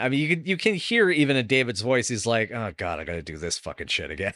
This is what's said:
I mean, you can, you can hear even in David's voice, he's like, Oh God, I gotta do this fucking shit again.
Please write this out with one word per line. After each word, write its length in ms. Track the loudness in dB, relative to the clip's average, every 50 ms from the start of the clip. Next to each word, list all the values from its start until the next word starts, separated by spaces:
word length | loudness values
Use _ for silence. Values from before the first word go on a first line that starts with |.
I 80 | 0 2
mean, 100 | 2 2
you 160 | 2 2 0
can, 100 | -2 0
you 120 | -4 -4
can 160 | 0 0 0 0
hear 360 | 0 -2 0 4 4 4 4
even 260 | 6 4 4 4 4
in 120 | 2 2
David's 340 | 4 2 2 2 2 -2 -4
voice, 260 | 0 2 2 2 2
he's 180 | 0 -2 -2 0
like, 260 | 2 2 2 2 0
Oh 220 | -2 -6 -6 -6 -6
God, 240 | -4 -4 -4 -4 -4
I 40 | -4
gotta 180 | -6 -6 -6
do 160 | -6 -8 -10
this 200 | -6 -6 -6 -6 -6
fucking 280 | -8 -10 -10 -10 -6
shit 240 | -4 -4 -4 -4 -6
again. 220 | -6 -4 -4 -4 -2